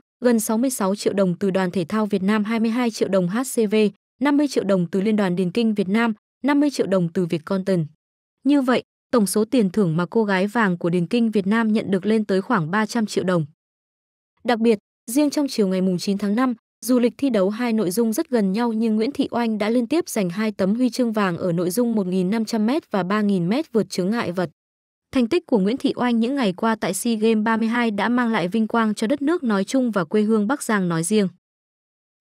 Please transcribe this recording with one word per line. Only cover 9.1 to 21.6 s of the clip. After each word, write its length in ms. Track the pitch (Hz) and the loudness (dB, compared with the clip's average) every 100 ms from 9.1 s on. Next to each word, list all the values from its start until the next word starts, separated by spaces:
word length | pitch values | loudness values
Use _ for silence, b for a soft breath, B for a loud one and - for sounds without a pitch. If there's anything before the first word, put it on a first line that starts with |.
tổng 160 | 247 202 | 0 2
số 180 | 214 | 0
tiền 260 | 220 262 190 | 0 2 2
thưởng 260 | 214 175 160 | 2 0 0
mà 100 | 175 | 0
cô 180 | 233 | 0
gái 220 | 208 185 208 | 0 0 0
vàng 320 | 240 202 175 | 0 0 0
của 120 | 175 | 0
Điền 160 | 180 170 | 0 0
kinh 240 | 240 226 | 0 0
Việt 160 | 214 196 | 0 0
Nam 260 | 226 220 | 2 2
nhận 180 | 214 - | 0 0
được 160 | 190 202 | -2 2
lên 180 | 220 | 0
tới 160 | 208 190 | 2 -2
khoảng 300 | 190 214 156 | 0 -2 0
ba 160 | 208 214 | -2 -2
trăm 200 | 240 208 | -2 -2
triệu 180 | - | -2
đồng. 220 | 180 175 147 _ _ _ _ _ _ _ _ _ | 0 0 -2 _ _ _ _ _ _ _ _ _
Đặc 140 | 233 226 | -2 2
biệt, 200 | 233 208 _ _ - | 2 2 _ _ -4
riêng 200 | 254 294 | 0 2
trong 180 | 302 277 | 0 -2
chiều 200 | - 190 | 0 0
ngày 120 | 185 | 2
mùng 180 | 190 175 | 0 0
chín 200 | - 196 | -2 -2
tháng 180 | 202 214 | 0 0
năm, 180 | 262 226 _ _ | 0 -2 _ _
dù 140 | 220 247 | 0 2
lịch 160 | 233 - | 2 0
thi 120 | 277 | 0
đấu 200 | 214 190 | 2 0
hai 220 | 214 247 | 0 -2
nội 180 | 220 180 | 0 0
dung 220 | 190 226 | 0 0
rất 180 | 220 - | -2 -2
gần 220 | 240 190 | 0 0
nhau 200 | 208 240 | 0 -2
nhưng 240 | 220 226 214 | 0 0 0
Nguyễn 160 | 240 | 0
Thị 160 | 285 - | -2 -2
Oanh 280 | 240 233 214 | -2 -2 -2
đã 120 | 214 | 0
liên 160 | 247 233 | 0 0
tiếp 220 | 330 - | 0 -2
giành 220 | 220 180 | -2 -2
hai 220 | 180 220 | -2 -4
tấm 220 | 202 190 | 0 0
huy 160 | 233 247 | 2 0
chương 220 | 240 240 | 0 -2
vàng 240 | 214 190 170 | 0 -2 -2
ở 160 | 185 | -2
nội 180 | 170 | 0